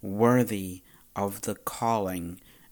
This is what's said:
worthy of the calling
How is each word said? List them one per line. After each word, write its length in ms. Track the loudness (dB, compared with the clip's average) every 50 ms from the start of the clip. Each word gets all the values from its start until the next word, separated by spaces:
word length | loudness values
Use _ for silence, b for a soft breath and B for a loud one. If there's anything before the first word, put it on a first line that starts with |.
| -6
worthy 800 | -6 0 4 4 6 6 6 4 2 0 -6 -6 -8 -10 -12 b b b b b b _
of 280 | -4 -2 -2 -4 -4 -6
the 120 | -6 -6
calling 840 | -6 -6 -10 -6 -2 0 2 2 2 0 -2 -2 -4 -6 -8 -10 -12 B B B B B B